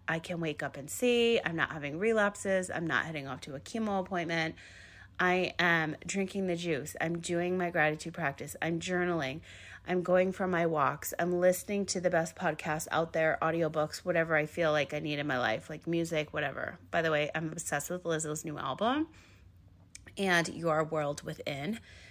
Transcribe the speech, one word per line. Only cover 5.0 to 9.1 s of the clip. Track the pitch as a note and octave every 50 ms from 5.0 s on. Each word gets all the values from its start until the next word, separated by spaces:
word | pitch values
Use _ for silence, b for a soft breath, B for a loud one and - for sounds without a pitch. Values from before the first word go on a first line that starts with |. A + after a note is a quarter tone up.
| B B - -
I | F#3 F3+ F3+ F#3 F3+ - - -
am | E3+ F3 E3+ E3 D#3+ D#3 D3+ - -
drinking | F3 F3+ G3 G3 F#3+ - G3+ F#3+
the | F#3 F3
juice. | E3+ E3+ F3 D#3+ C3+ C#3 D3+ - -
I'm | - E3 E3+ E3+
doing | E3 - F3 E3+ F3 F3+ F3+ F#3
my | F3+ F3
gratitude | F3 E3+ D3+ D3+ D3+ D#3+ - E3+ E3
practice. | - E3 C#3+ C#3 - - D3 - - -
I'm | D#3+ E3+ E3
journaling. | E3+ F3+ F3+ F3+ F3+ F3+